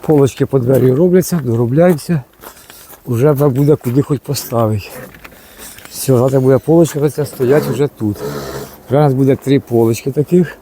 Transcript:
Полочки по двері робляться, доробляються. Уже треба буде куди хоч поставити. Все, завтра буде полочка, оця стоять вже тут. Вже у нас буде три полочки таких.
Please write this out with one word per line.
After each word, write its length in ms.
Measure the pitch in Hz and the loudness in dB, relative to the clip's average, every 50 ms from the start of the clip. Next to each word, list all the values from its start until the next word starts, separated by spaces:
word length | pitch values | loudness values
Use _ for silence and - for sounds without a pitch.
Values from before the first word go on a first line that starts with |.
| - - | 0 2
Полочки 360 | 160 143 135 127 - - 139 | 2 4 4 2 0 -2 -6
по 120 | - - 135 | -2 -2 -2
двері 340 | 120 120 135 127 120 131 127 | 0 2 2 2 4 2 2
робляться, 480 | 135 175 185 175 185 156 - 180 170 135 | 2 2 2 2 2 0 0 -4 -4 -2
доробляються. 760 | 123 113 117 120 117 123 151 170 180 180 143 - - 175 151 123 _ _ _ - - - - - _ - - - - - - _ | -2 -2 -2 -2 0 2 2 2 2 2 0 -2 -4 -4 -4 -4 _ _ _ -20 -20 -20 -20 -20 _ -20 -20 -20 -20 -20 -20 _
Уже 160 | - 123 113 127 | -6 -2 0 2
треба 260 | 151 147 131 147 147 | 2 2 2 2 0
буде 280 | 120 127 147 143 156 | 2 2 2 2 2
куди 260 | - - 123 120 143 135 | 0 0 -2 -2 -2 0
хоч 180 | - 151 123 | 0 -4 -6
поставити. 680 | _ - 143 - - - 127 117 113 110 107 104 92 - - - - - - - - - - - - - - - - - - - - - | _ -6 -8 -8 -6 -4 -2 0 0 0 0 -4 -6 -10 -18 -18 -18 -20 -20 -20 -20 -20 -20 -20 -20 -20 -20 -20 -20 -20 -20 -20 -20 -18
Все, 280 | - - - - 131 120 | -14 -10 -2 2 2 4
завтра 220 | 120 135 131 135 | 4 2 2 2
буде 180 | 131 127 135 123 | 4 4 2 2
полочка, 420 | - - 156 170 170 147 - 147 | 2 2 4 4 4 2 0 -2
оця 260 | 143 151 - - 147 | -4 -4 -2 -4 -8
стоять 360 | - - - 131 120 139 151 139 | -8 -4 -4 0 2 2 2 0
вже 260 | 143 127 117 143 143 | -2 -4 -2 -4 -4
тут. 280 | _ - 110 107 101 - - - 73 - - - - - - - - - - - | _ -4 -4 -4 -4 -4 -8 -10 -10 -10 -12 -12 -12 -14 -14 -16 -20 -20 -8 -2
Вже 100 | 113 143 | 0 2
у 20 | |
нас 140 | 151 143 131 | 2 2 2
буде 220 | 127 139 131 135 | 2 2 2 0
три 240 | 131 - 139 139 135 | 0 0 0 0 0
полочки 500 | 131 - 120 117 117 113 117 - - 143 | 0 0 0 2 2 2 0 -2 -4 -6
таких. 460 | 131 151 143 - 175 180 180 143 - - | -4 -4 -2 0 2 0 0 0 -4 -18